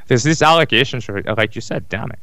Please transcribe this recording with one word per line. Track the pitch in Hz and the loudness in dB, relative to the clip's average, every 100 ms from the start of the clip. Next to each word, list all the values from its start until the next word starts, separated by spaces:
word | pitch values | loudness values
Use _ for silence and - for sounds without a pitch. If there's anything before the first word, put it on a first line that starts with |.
| - | 0
There's | 127 | 2
these | 139 160 | 2 2
allegations, | 151 165 156 110 131 127 107 | 4 4 4 2 2 -2 -6
are, | 101 - 107 | -6 -4 0
like | 110 117 | 0 -2
you | |
said, | - - - | -8 -8 -6
damning. | 95 139 - | -8 -8 -10